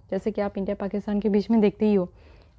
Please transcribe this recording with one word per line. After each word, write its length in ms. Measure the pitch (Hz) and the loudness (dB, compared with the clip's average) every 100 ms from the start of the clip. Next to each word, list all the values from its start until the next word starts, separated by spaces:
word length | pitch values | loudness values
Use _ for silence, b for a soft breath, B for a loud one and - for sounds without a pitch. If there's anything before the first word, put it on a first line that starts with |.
| - | -8
जैसे 200 | 190 220 | -4 -4
कि 100 | 208 | -4
आप 180 | 202 202 | -6 -4
इंडिया 160 | 190 | -6
पाकिस्तान 460 | 202 196 202 208 208 | -4 -6 -6 -4 -2
के 80 | 190 | 0
बीच 220 | 202 190 | 0 2
में 100 | 226 | 4
देखते 260 | 208 - 214 | 4 2 2
ही 80 | |
हो 120 | 202 180 b b b b | 2 0 b b b b